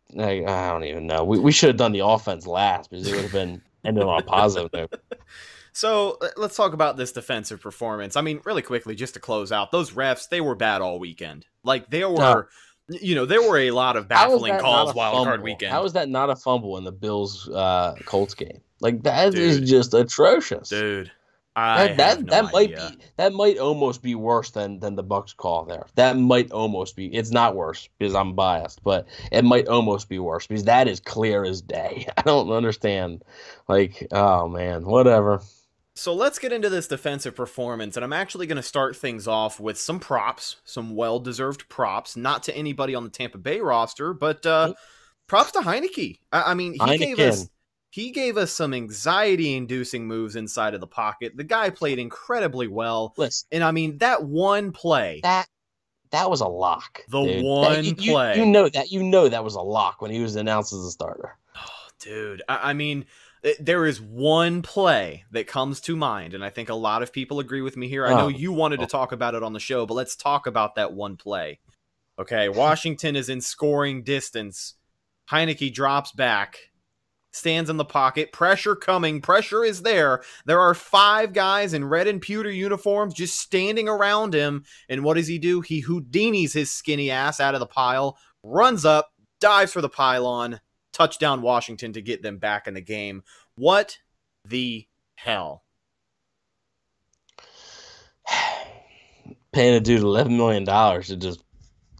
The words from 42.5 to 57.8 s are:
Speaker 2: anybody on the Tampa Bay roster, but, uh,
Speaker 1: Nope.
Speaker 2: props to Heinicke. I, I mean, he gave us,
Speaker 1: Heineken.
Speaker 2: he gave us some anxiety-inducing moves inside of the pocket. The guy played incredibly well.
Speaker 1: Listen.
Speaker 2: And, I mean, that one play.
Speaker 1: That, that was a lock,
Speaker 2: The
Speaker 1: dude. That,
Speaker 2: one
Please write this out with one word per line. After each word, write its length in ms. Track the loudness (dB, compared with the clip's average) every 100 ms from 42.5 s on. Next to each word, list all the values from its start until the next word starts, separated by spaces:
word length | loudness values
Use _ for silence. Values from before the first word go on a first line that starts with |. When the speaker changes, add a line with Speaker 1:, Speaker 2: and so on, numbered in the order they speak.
| -8
Speaker 2:
anybody 400 | -6 -4 -4 -6
on 80 |
the 60 | -8
Tampa 280 | -10 -12 -8
Bay 220 | -6 -4
roster, 540 | 0 0 0 -4 -8
but, 320 | -2 -2 -2 2
uh, 220 | 2 2
Speaker 1:
Nope. 100 | -2 _ _ _ _ 2
Speaker 2:
props 240 | 2 4
to 80 | 0
Heinicke. 600 | 0 -2 -4 -6 -8 -10 _
I, 200 | 0 0
I 20 |
mean, 200 | -2 -4 0
he 160 | 2 2
gave 220 | 0 2
us, 240 | 4 2
Speaker 1:
Heineken. 60 | -4 _ _ _ _
Speaker 2:
he 220 | -12 -8
gave 260 | -4 -2 0
us 160 | -2
some 200 | -2 -4
anxiety-inducing 1300 | -4 -8 -6 -2 2 2 2 0 -4 -6 -6 -6 -8 -6
moves 300 | -6 -6 -8
inside 360 | -8 -4 -4
of 60 | -4
the 80 | -8
pocket. 480 | -6 -6 -6 -10 -10
The 80 |
guy 260 | -4 -2 -2
played 300 | -2 -4 -4
incredibly 680 | -6 -12 -6 -2 -2 -4 -6
well. 440 | -4 -4 -4 -4 -4
Speaker 1:
Listen. 300 | -4 -4 -6
Speaker 2:
And, 120 | -2
I 80 | 0
mean, 260 | 0 -2 -2
that 240 | 0 0
one 480 | -2 0 2 2 -2
play. 480 | -4 0 2 0 -2
Speaker 1:
That, 240 | 0 0 -2 _ _ _ _ _ _
that 180 | 0 0
was 100 | 0
a 60 | -2
lock, 540 | 0 0 0 -6 -20 -6
Speaker 2:
The 120 | -2
Speaker 1:
dude. 160 | 0 0
That, 40 |
Speaker 2:
one 400 | 0 2 4 4